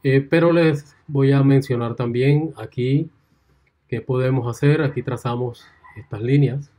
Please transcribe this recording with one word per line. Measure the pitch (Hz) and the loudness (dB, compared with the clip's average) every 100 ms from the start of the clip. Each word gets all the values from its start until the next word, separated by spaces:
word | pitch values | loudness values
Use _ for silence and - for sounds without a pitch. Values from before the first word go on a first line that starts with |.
Eh, | 139 135 | 2 0
pero | 139 165 170 | 2 2 4
les | 170 160 143 - _ - | 4 2 0 -8 _ -6
voy | 139 135 | 0 2
a | 135 | 4
mencionar | 135 135 - 120 117 113 | 4 4 2 -4 -4 -4
también | 120 120 135 147 160 - | -4 0 2 2 0 -8
aquí | - - 127 139 165 _ _ _ _ _ _ _ _ | -12 -6 -2 -2 -2 _ _ _ _ _ _ _ _
qué | 117 | -10
podemos | - 127 127 135 120 | -4 -2 0 -2 -4
hacer. | 113 143 151 | 0 0 2
Aquí | 139 - | -2 -4
trazamos | - 120 120 120 120 117 - _ - - | -8 -6 -6 -6 -6 -10 -20 _ -20 -20
estas | - 101 | -14 -8
líneas. | 120 143 135 143 - | 0 2 2 -2 -12